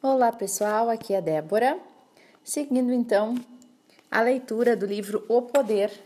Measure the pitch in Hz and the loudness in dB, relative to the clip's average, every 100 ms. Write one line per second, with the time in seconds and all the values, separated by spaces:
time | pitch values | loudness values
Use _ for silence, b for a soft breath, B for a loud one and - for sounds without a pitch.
0 | 269 262 233 233 190 - 208 214 233 226 | 2 4 4 2 -6 -2 0 2 0 -2
1 | - 196 165 156 156 208 247 339 - - | -2 -2 0 -2 0 2 2 0 -10 -20
2 | _ b b b - - 285 254 247 247 | _ b b b -8 -6 -2 0 2 0
3 | 233 202 214 247 - - - _ _ b | 2 0 0 -4 -8 -20 -20 _ _ b
4 | b - 233 262 262 220 240 220 196 202 | b 0 2 0 -4 0 2 2 -2 -6
5 | 196 208 - 240 247 285 226 214 208 - | -4 -6 0 -2 0 -2 0 0 0 -4